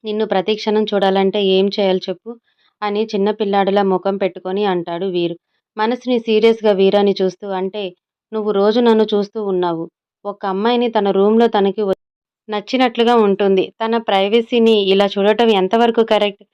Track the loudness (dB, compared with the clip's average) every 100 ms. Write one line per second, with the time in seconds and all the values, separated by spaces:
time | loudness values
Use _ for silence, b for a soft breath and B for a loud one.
0 | -6 -4 -2 -2 -2 -2 0 0 0 0
1 | 2 2 0 0 2 2 2 0 0 0
2 | -4 -10 -12 -18 _ _ _ _ -6 -4
3 | -4 -2 -2 -2 -2 0 0 0 0 0
4 | -2 -2 -4 -6 -8 -4 -2 -2 -4 -6
5 | -4 -4 -4 -6 _ _ _ -6 -4 -4
6 | -2 -4 0 2 2 2 0 2 4 4
7 | 2 0 -4 -4 -10 -8 -8 -8 -12 -14
8 | _ _ _ -8 -4 0 2 2 2 2
9 | 2 -2 -4 -6 -4 -2 -2 -4 -8 _
10 | _ _ -14 -10 -8 -4 -2 0 0 0
11 | 0 2 2 4 2 2 0 -2 -4 -4
12 | _ _ _ _ -10 -10 -4 -2 0 2
13 | 2 4 2 2 2 2 0 _ -4 -4
14 | 0 0 2 0 0 2 4 2 2 2
15 | 2 2 0 2 2 2 2 2 2 2
16 | 2 2 0 -4 _